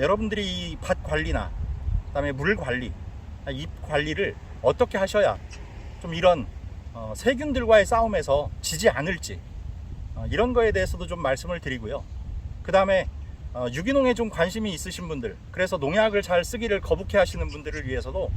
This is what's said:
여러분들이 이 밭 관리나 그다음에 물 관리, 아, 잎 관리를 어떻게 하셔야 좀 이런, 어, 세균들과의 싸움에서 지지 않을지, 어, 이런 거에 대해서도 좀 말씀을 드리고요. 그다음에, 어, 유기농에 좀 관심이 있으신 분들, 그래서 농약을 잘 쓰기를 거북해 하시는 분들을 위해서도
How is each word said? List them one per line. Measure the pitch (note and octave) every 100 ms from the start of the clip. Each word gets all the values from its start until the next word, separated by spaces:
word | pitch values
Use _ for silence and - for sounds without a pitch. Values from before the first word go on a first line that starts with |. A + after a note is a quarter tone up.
여러분들이 | C#3+ G#3 A3 G#3 G3
이 | F3+ F3 D3+
밭 | - F#3
관리나 | - D#3 D#3 C3 F#2 - - - - - -
그다음에 | C#3+ C#3+
물 | C3+ D#3+ G#3+
관리, | C3+ B2 A#2 - - - - -
아, | -
잎 | C3+ D#3+ -
관리를 | - D3+ D3+ D3+ G3 - - -
어떻게 | B2+ - A#3 G#3
하셔야 | F#3+ G#3 D#3+ G2 - - - - - -
좀 | E3+
이런, | E3 F3+ E3 F#2+ - - - -
어, | A#2 A2
세균들과의 | G#2+ A3+ C4 D4+ C4 A3+ G#3+
싸움에서 | F#3+ A3+ A3+ F#3+ D3 C#3+ D3 -
지지 | - D#3 G#3+
않을지, | A#2+ D#3 - - F#2 - - - - - - -
어, | - A#2
이런 | D3 A#3+
거에 | A#3+ A3
대해서도 | F#3+ F#3 F3 E3+
좀 | E3+
말씀을 | C#3+ C3 E3 F3
드리고요. | C#3+ B2+ A2 C3 - - - - - -
그다음에, | - F#3+ G3 F#3+ - - - - -
어, | A#2+ B2
유기농에 | B2+ G3 C#4 B3+
좀 | A#3 A3+
관심이 | - F3 G#3+ G#3+
있으신 | D#3 F#3+ F3 E3+
분들, | D3 A2+ - -
그래서 | - F#3 F#3
농약을 | C#3 G3+ A3 G3+
잘 | F#3+ F3+
쓰기를 | E3+ A#3 A3+ G3
거북해 | - E3+ G3 G3+
하시는 | F3+ E3+ D#3+
분들을 | D3 D3+ D3+ C3
위해서도 | B2+ B2+ D#3 -